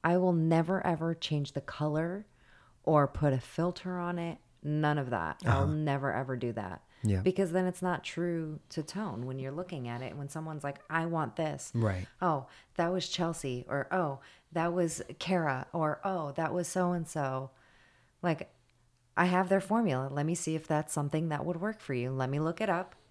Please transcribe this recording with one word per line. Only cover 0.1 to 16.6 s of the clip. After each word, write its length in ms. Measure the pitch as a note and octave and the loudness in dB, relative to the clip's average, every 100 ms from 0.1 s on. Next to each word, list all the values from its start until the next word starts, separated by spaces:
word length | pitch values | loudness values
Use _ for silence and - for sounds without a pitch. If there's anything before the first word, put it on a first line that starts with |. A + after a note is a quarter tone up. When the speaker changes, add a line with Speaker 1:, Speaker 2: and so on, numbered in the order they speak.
| F3+ | 4
Speaker 1:
will 160 | F3+ | 6
never, 520 | E3+ D#3+ E3 E3 F#3+ - | 4 4 4 4 2 2
ever 280 | D#3+ E3 | 0 0
change 400 | E3 - D3+ C#3+ | -2 -2 -2 0
the 80 | - | -6
color 640 | - - D3+ D3+ E3 F#3+ G#3+ _ - - - _ | -8 -2 0 0 -2 -4 -10 _ -20 -20 -20 _
or 240 | - D3+ C#3 | 4 6 6
put 260 | - D3 | 4 2
a 60 | C3 | 2
filter 580 | - - F3 F3+ F#3 F3+ | -2 -2 -2 -2 -6 -4
on 200 | F3 F3 | -2 -2
it. 180 | E3+ D#3 _ _ | -4 -8 _ _
None 340 | D3 D3+ D3+ D3 | -2 2 2 2
of 120 | B2+ | 0
that. 320 | A2+ D#2+ - - | 0 -2 -2 2
I'll 180 | A2+ | 4
Speaker 2:
Uh-huh. 100 | C#3 | 4
Speaker 1:
never, 380 | D3+ D3+ C#3 C3+ | 2 0 0 0
ever 220 | G#2 C3 B2+ | -2 -2 -2
do 140 | A#2+ | -2
that. 280 | A2 G2 F2+ _ - | -4 -6 -8 _ -2
Speaker 2:
Yeah. 180 | A2 F#2+ | 2 4
Speaker 1:
Because 300 | A2 F#3 F#3+ | 4 2 2
then 140 | F3 F#3 | 2 0
it's 160 | F3+ | 0
not 220 | F#3 E3+ | -2 -2
true 560 | - - F3 E3+ D#3+ D3+ _ | -4 -4 -2 -2 -4 -8 _
to 140 | - | -8
tone 420 | D3+ F#3+ G#3+ A2 B2+ | -6 -6 -6 -4 -6
when 140 | C3 | -6
you're 120 | C3+ | -6
looking 360 | C#3+ F3+ E3+ A#2+ | -6 -8 -6 -6
at 160 | A#2+ | -6
it. 120 | C3 C3+ | -8 -8
When 140 | C#3 | -8
someone's 340 | D#3 D#3 D#3 | -8 -8 -6
like, 160 | C#3+ C#3 - | -6 -8 -4
"I 200 | D#3+ E3 | -2 0
want 280 | E3 C3+ - | 0 -2 -2
this." 360 | D#3+ C#3+ - | -2 -4 -4
Speaker 2:
Right. 340 | A#2+ A2 F#2 F#2+ - | 0 0 0 -6 -2
Speaker 1:
"Oh, 240 | F3+ D3+ B2+ - - - | 0 0 -2 -18 -12 -2
that 180 | E3+ | 0
was 160 | F#3 F3 | 0 -2
Chelsea," 560 | - E3+ E3 C#3 B2 B2 | -2 -2 -2 -4 -4 -4
or, 200 | C#3 C3 | -4 0
"Oh, 280 | F#3 D#3+ C3+ - - _ | 0 0 -4 -12 -20 _
that 200 | E3+ E3+ | -2 0
was 300 | F3 E3+ D3+ - - | 2 0 -2 -10 -8
Kara," 480 | - F#3 D#3 C3 - | 0 2 2 0 -2
or, 260 | E3+ D#3 D3 | 0 0 0
"Oh, 280 | G3 F#3 D3 | -2 -2 -2
that 200 | C#3 D#3+ | -2 0
was 140 | F3+ | 0